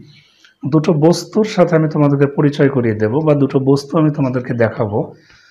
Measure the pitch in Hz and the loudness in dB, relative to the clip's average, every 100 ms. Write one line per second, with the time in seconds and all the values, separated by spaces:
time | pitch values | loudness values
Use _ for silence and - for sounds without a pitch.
0 | - - _ _ _ _ 139 156 151 151 | -16 -20 _ _ _ _ -2 0 0 2
1 | 160 170 - 214 214 - 170 160 156 156 | 2 2 -2 -2 0 0 2 2 0 0
2 | 143 143 139 156 147 143 139 127 117 104 | 0 2 0 0 0 2 0 2 -2 0
3 | 107 139 156 143 135 135 131 139 - 170 | -2 0 0 2 0 0 2 0 0 0
4 | 156 151 131 127 - 120 110 - 107 104 | 0 0 -2 -4 -4 -2 -2 -2 -4 -4
5 | - - _ _ _ | -6 -12 _ _ _